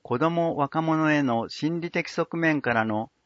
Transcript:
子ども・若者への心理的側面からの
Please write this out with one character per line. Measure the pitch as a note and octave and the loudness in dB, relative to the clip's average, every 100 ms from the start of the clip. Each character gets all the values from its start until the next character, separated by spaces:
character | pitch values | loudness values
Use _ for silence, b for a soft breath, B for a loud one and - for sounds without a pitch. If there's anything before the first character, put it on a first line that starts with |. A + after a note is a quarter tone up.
子 | - B2 | -4 0
ど | D#3+ | 0
も・ | E3+ E3 C#3+ | 2 0 0
若 | C#3 D#3+ | -2 0
者 | D#3+ D#3 D#3 | 0 2 4
へ | D3+ | 4
の | C#3 A#2 A2 | 2 0 -2
心 | - D3+ E3+ | -4 -4 -2
理 | E3+ | -4
的 | F3 D#3+ | -4 -4
側 | - E3 E3+ | -2 -2 0
面 | E3 D3+ | 2 2
か | B2 | 2
ら | A2+ | 0
の | A2 G#2+ A2+ _ | 0 -2 -4 _